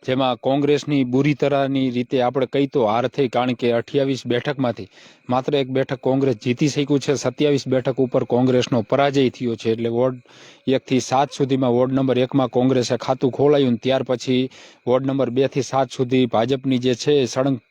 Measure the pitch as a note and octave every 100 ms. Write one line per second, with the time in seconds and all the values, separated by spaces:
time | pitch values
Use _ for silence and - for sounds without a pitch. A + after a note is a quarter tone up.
0 | - C3 C3 A#2+ C3 C3+ C#3+ D3 - D3
1 | B2+ B2+ C#3+ C#3+ C#3+ C#3 C#3 C#3 C3 A#2+
2 | B2 C3+ B2 C3 B2+ C#3 C#3 C#3+ A2 A2+
3 | B2+ - C3+ A#2+ B2 B2 A#2+ A#2 A2+ C#3+
4 | C3+ C3 A#2+ A#2+ C3+ C#3 B2+ A2+ F#2+ -
5 | - - - B2 C3 D3 C3 C3 C3+ C3
6 | - C3+ C3+ A2+ - A#2+ D#3 C#3 C#3 C#3+
7 | - C3+ B2+ B2 D3 C#3+ C3+ C3 B2+ B2
8 | C3 C3 A#2+ A#2+ B2+ B2 A#2 B2 G#2 C3
9 | C#3 C#3 C3 - B2 A2+ A#2 A2+ A#2 A#2
10 | B2+ B2+ _ - - - - C3 - C3
11 | - C3 D3 - C#3 C3 C3 A#2+ B2+ C3
12 | C3+ B2 B2+ C#3 B2+ B2+ B2+ B2+ A#2 B2
13 | - C3 C3+ A2+ C#3 D3 C3+ A#2 B2 C3
14 | B2+ B2+ - B2+ C3 - - - - B2+
15 | C3+ C3+ B2 A#2+ C3+ C#3+ B2 C3+ C3+ -
16 | B2+ C3 B2 A2 A#2 C3+ C3+ B2+ B2+ B2
17 | - D3 B2 - C3+ C3+ _